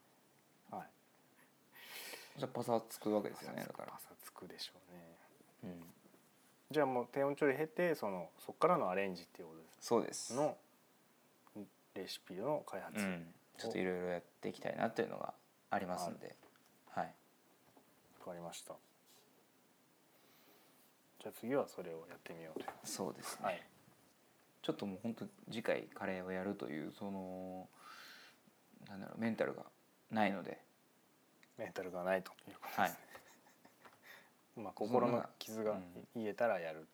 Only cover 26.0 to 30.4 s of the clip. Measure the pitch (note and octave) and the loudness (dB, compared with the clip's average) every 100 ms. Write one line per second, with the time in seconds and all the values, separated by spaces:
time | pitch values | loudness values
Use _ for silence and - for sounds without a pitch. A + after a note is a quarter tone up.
26 | G2 F#2 F#2 F#2 F#2+ G2 A#1+ D2+ D#2+ - | -4 -2 -2 0 0 -2 -2 -4 -4 -6
27 | G2+ F#2+ F#2 F#2 F#2 F#2 F#2 - - - | -6 -4 -4 -6 -6 -8 -10 -16 -18 -16
28 | - - - - - - _ - - G2 | -16 -18 -20 -20 -20 -20 _ -20 -12 -8
29 | - - A2+ G#2+ C#2 C2+ - - _ _ | -8 0 2 4 2 0 -8 -18 _ _
30 | - A2 G2+ G2 | -2 4 4 4